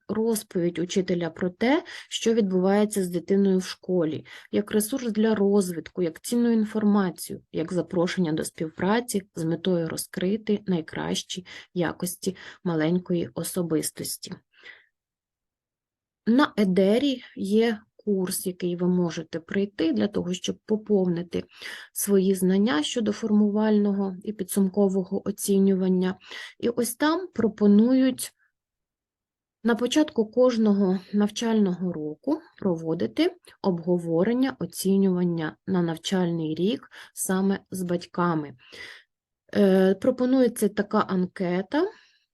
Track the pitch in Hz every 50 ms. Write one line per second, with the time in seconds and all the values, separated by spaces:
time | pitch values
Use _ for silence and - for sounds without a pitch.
0 | _ - 208 214 220 233 226 214 - - - 185 170 175 175 165 165 180 - 202
1 | 185 185 180 170 170 165 160 - 185 180 180 - 226 240 285 349 - - - -
2 | - - - - - 226 226 233 208 185 185 180 180 196 196 208 208 208 208 202
3 | 185 175 175 175 160 - 196 196 196 196 190 185 185 - - - - - 185 180
4 | 165 156 151 127 - - - - - _ - 208 202 - - 214 208 - 277 269
5 | 247 233 202 220 214 220 220 196 196 202 202 208 185 180 175 160 - - - 190
6 | 180 160 160 - - - 240 240 240 233 233 220 214 214 - 214 214 208 202 208
7 | 190 175 156 - - - - - _ _ - 170 160 170 185 175 160 - 190 175
8 | 170 180 - 185 180 156 160 151 - - - - 165 160 - - 180 185 214 240
9 | 247 - - 202 - _ - 170 160 160 165 165 - 190 180 170 165 160 - -
10 | - - - - 180 185 208 214 214 - 208 202 - - 185 165 160 - - -
11 | 156 165 185 196 - - - 185 180 - - - - _ - 180 170 151 - -
12 | 180 180 - - - 196 185 - - - - - - 180 165 156 156 160 175 180
13 | 180 - 180 170 170 - - - 170 - - 185 175 160 160 151 151 - - -
14 | - - - - - - 185 - _ _ _ _ - - - - _ _ _ _
15 | _ _ _ _ _ _ _ _ _ _ _ _ _ _ _ _ _ _ _ _
16 | _ _ _ _ - 214 233 269 294 - - - 214 190 180 196 190 196 214 247
17 | 285 285 262 254 - - - - 202 190 208 220 226 233 220 214 - _ _ _
18 | - 214 202 190 185 180 190 - - 185 180 - 180 175 175 170 180 180 180 180
19 | 175 170 156 170 160 - - 165 - - - 202 202 202 - - 311 330 277 208
20 | 208 202 - - 175 175 185 180 - - 185 - _ - 214 214 214 214 214 190
21 | 185 180 170 170 180 175 - 180 180 - _ - - - - - - - - -
22 | - 202 202 190 185 196 196 185 185 180 190 196 202 233 285 302 294 - - 247
23 | 214 208 208 - - 220 208 208 214 208 202 214 214 220 214 208 202 208 196 196
24 | 196 196 185 180 - 214 208 - 185 - - 202 196 185 185 208 202 196 185 190
25 | 180 - 190 196 - 196 208 - - - 196 196 196 196 196 185 185 185 185 180
26 | 185 185 185 - _ - - - - - - - - 233 - - 240 - - -
27 | 294 302 330 349 381 359 - - - 214 214 - 208 208 202 208 220 247 262 262
28 | 262 262 254 - - - _ _ _ _ _ _ _ _ _ _ _ _ _ _
29 | _ _ _ _ _ _ _ _ _ _ _ _ - 226 240 226 247 247 - 311
30 | 302 302 - 240 214 214 - 247 254 254 233 220 220 214 202 196 202 185 190 196
31 | - - 202 208 208 208 - - 233 226 226 220 202 190 175 170 185 180 165 156
32 | 151 151 151 - - 269 311 320 - - _ - - 190 170 165 165 160 165 170
33 | 208 220 - - 320 370 - - _ - - _ - 196 175 170 165 180 180 175
34 | 170 165 165 165 190 226 240 254 262 269 262 - 180 175 - - - 190 196 196
35 | 196 190 180 180 180 175 170 165 156 156 - _ - - 190 180 170 165 160 160
36 | - - 196 185 180 170 170 165 160 156 156 160 175 208 254 277 - - - -
37 | - - - - - - 190 185 196 196 196 185 - - 196 190 185 175 175 175
38 | - - - - 175 175 165 160 147 143 135 _ _ _ - - - - - -
39 | _ _ _ _ _ _ _ _ _ _ - 202 202 190 185 190 190 190 196 190
40 | - 262 254 254 254 254 262 262 254 240 240 - 220 202 208 - 202 - - 214
41 | - - 190 185 180 180 - - 190 175 175 185 196 - - 294 359 415 - _
42 | _ _ _ _ _ _